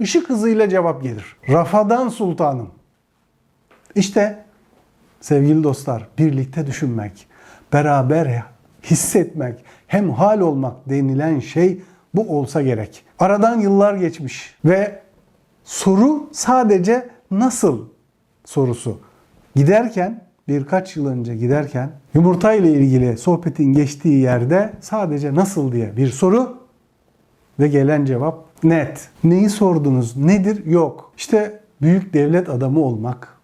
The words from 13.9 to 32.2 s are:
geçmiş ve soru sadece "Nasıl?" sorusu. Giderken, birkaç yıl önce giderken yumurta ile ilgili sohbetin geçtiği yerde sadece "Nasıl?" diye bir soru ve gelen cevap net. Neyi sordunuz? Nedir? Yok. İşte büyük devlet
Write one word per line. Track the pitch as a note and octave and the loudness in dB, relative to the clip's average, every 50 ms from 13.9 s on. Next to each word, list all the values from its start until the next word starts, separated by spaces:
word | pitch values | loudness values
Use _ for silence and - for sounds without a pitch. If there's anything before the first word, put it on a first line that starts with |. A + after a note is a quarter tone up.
| G3+ | 2
geçmiş | F#3+ F3+ D#3+ E3+ - C#3+ B2+ - - - - _ _ - | 0 -4 -4 -4 -8 -10 -12 -12 -14 -16 -20 _ _ 2
ve | D#3 F#3 G3 G3+ G#3 - - - _ _ _ _ _ _ _ _ _ _ _ _ | 2 2 2 0 -2 -6 -12 -20 _ _ _ _ _ _ _ _ _ _ _ _
soru | - - - - G3 F#3+ G3 A#3 C#4+ D4+ C#4+ - - | -16 -12 -2 0 2 4 4 4 4 2 0 -4 -10
sadece | - - - A#3 B3+ B3+ B3 G#3 G3+ F#3 F3 G3+ A#3 B3 A#3+ - - _ _ _ | -12 -6 -2 0 2 2 4 4 2 2 2 0 0 -2 -2 -8 -16 _ _ _
"Nasıl?" | F#3 G3 B3 C4 B3 - - F3 C3 G#2+ A2+ - _ _ _ _ _ _ _ _ _ _ _ | -2 0 0 0 0 0 0 0 -2 -2 -8 -14 _ _ _ _ _ _ _ _ _ _ _
sorusu. | - - D3 C3+ B2 A#2 - - A#2+ G2+ - - _ _ _ _ _ _ _ _ _ - | -6 -2 -2 -2 -2 -2 -4 -6 -8 -10 -10 -14 _ _ _ _ _ _ _ _ _ 0
Giderken, | C3+ C#3 D3+ G3 A3 B3 A3+ A#3 - F3 G3+ A#3 - - _ _ _ _ - | 2 2 4 4 2 2 0 -2 -4 -4 -4 -6 -10 -16 _ _ _ _ -6
birkaç | C#3+ D3 C#3 C#3+ F3+ F#3 F#3 F#3 - | -4 -4 -4 -2 -4 -4 -4 -6 -6
yıl | D#3+ C#3+ | -6 -4
önce | C#3 C3 B2 A#2 A#2 A#2 | -4 -4 -4 -6 -6 -6
giderken | A2 A#2+ A#2+ C#3 D3 D3 - - B2+ C3 D3 - - _ _ - | -4 -2 0 0 -2 -2 -4 -6 -6 -8 -8 -10 -16 _ _ 2
yumurta | D#3 E3+ F3+ F3+ F3 - G#3+ | 2 4 4 2 2 2 2
ile | A3 G#3+ F#3 E3 | 4 4 4 4
ilgili | D3+ C#3+ C#3 C3+ C3 B2+ B2 B2 A2+ A2 | 4 4 4 4 4 2 2 0 -2 -2
sohbetin | - F3+ F3 E3 F3 E3 C3 - D3+ C#3 | 0 0 0 0 -2 -4 -2 0 0 2
geçtiği | C3+ D3+ D3 C3+ D3 - - E3+ C#3+ C3+ | 2 2 0 0 -4 -2 0 2 2 4
yerde | C3 B2+ B2 A#2+ A#2+ B2+ E3+ F#3+ G#3 A3 G#3+ - | 2 2 2 0 0 0 0 0 0 -2 -6 -14
sadece | - - A3 A3 G3 E3 D3 C#3+ C#3+ C#3+ C#3 | -10 -6 -4 -4 -2 -2 -4 -4 -4 -2 0
"Nasıl?" | E3 G3 G3 G3 E3+ C#3 C3 | 0 0 0 -2 -2 -2 -2
diye | A#2+ A#2 A2+ G2+ G2+ | -2 -4 -4 -4 -2
bir | A2+ C3+ B2+ | -2 -2 -2
soru | - - F#3+ F#3 G3+ A#3+ B3+ B3 - - - _ _ _ _ _ _ _ _ _ _ _ _ _ _ _ _ _ _ - | 0 0 2 2 2 2 0 -2 -6 -14 -20 _ _ _ _ _ _ _ _ _ _ _ _ _ _ _ _ _ _ 0
ve | C#3+ D3 | 0 2
gelen | C#3+ C#3+ C3+ C#3 D3+ D3 C#3+ | 2 2 2 2 2 0 0
cevap | C3 C3 A#2+ C3+ D#3+ D#3 - - _ _ - - | 0 -2 -2 -2 -4 -6 -8 -14 _ _ -2 2
net. | D#3+ E3 D#3+ C#3 - - - - - _ - - | 2 2 2 0 -4 -8 -14 -18 -20 _ -2 2
Neyi | E3 F3 F#3+ G#3 G#3 | 2 4 4 2 2
sordunuz? | G3+ - G#3+ F#3 F3 D#3+ C#3+ C#3+ C3 B2+ A#2+ A2+ A#2+ | 2 2 2 2 2 2 2 2 0 0 0 -2 -4
Nedir? | C3+ C#3 E3 G3+ G#3 F#3 G#3 G#3+ G#3 F3 | 0 2 2 2 2 2 0 -2 -4 -2
Yok. | D#3+ E3 F3 D#3+ C#3 - - - - _ | 0 2 2 2 0 -2 -8 -18 -20 _
İşte | - - - A#3 G#3+ G#3+ G3+ - - _ _ _ _ | -16 -4 0 0 0 0 -2 -6 -14 _ _ _ _
büyük | C#3 D#3+ F3+ F#3+ F#3 - - | 2 2 2 2 0 0 0
devlet | D3+ | 0